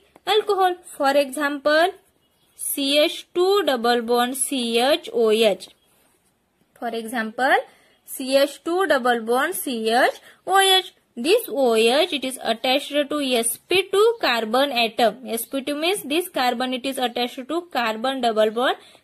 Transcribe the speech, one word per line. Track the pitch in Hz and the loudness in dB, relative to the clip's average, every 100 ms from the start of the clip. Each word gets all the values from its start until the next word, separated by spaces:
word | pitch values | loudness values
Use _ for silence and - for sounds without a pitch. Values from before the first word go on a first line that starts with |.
| _ _ - | _ _ -2
alcohol. | 427 415 381 370 359 - - | 0 0 2 2 0 -8 -2
For | 269 | 2
example, | 285 277 285 285 285 302 311 359 - _ _ _ _ _ - | 2 0 -2 -4 -2 0 2 2 -2 _ _ _ _ _ -12
C | - - 277 294 | -8 -4 0 2
H | 330 - - | 2 -2 -6
two | 349 370 403 | 0 2 2
double | 302 254 233 240 | 0 0 0 0
bond | 233 240 247 262 | 0 0 0 -4
C | - 269 233 233 | -4 -4 -2 0
H | 262 349 - | 0 0 -2
O | - 220 | 0 2
H. | 220 220 269 - _ _ _ _ _ _ _ _ _ _ _ | 4 2 0 -6 _ _ _ _ _ _ _ _ _ _ _
For | 240 | -8
example, | 226 220 240 220 220 262 392 - _ _ _ | -8 -6 -6 -6 -2 2 2 0 _ _ _
C | - - 262 269 | -16 -10 0 2
H | 285 - | 2 -2
two | 320 349 381 | -2 0 2
double | 277 247 240 | 2 2 0
bond | 220 247 311 | 0 0 0
C | 381 285 233 220 | -4 -6 -4 0
H | 233 349 - - _ - | 2 2 0 -12 _ 0
O | 381 | 4
H. | 392 381 370 - _ - | 6 4 0 -10 _ -6
This | 269 453 453 | 0 0 0
O | 269 254 226 | 0 2 4
H, | 226 269 359 | 4 2 0
it | 285 | -2
is | 262 262 | -6 -6
attached | - 226 262 269 - 285 285 | -6 -2 0 0 0 -2 -2
to | 294 | -2
S | 269 240 233 - | 0 0 -2 -6
P | - 359 381 | -2 -2 0
two | 392 453 453 | 2 2 2
carbon | 294 233 220 254 285 | -2 -2 0 0 0
atom. | 240 226 226 226 226 214 | 0 -2 2 0 0 -6
S | 226 | -8
P | - 269 | -6 -6
two | 269 294 | -6 -4
means | 330 403 | -2 -2
this | 269 311 349 | -2 -4 -2
carbon, | 294 247 240 254 | -2 -2 -2 -4
it | 254 | -4
is | 269 262 | -6 -4
attached | 247 247 240 269 247 | -4 -4 -6 -8 -6
to | 330 349 | -6 -4
carbon | 262 233 220 254 269 | -4 -4 -4 -4 -2
double | 240 214 214 | 0 2 0
bond | 220 277 403 - - | 0 -2 -4 -10 -20